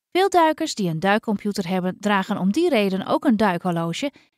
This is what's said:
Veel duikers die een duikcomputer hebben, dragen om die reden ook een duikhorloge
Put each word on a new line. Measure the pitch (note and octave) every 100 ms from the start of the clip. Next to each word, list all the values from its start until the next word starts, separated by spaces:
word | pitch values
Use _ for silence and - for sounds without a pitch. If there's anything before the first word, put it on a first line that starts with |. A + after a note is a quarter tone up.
| _
Veel | F4 F#4+
duikers | F4+ D#4+ D4+ D#4
die | - F3+
een | D#3+
duikcomputer | G3 G#3 - G3+ G#3 G3+ F3
hebben, | F#3 F3+ -
dragen | G#3 G3+ F#3+ G3+
om | F#3
die | B3+ F4
reden | B3+ G3 F#3+ -
ook | C4
een | D4+ G#3
duikhorloge | G#3+ F3 F3+ E3+ E3+ E3+ C#4 - _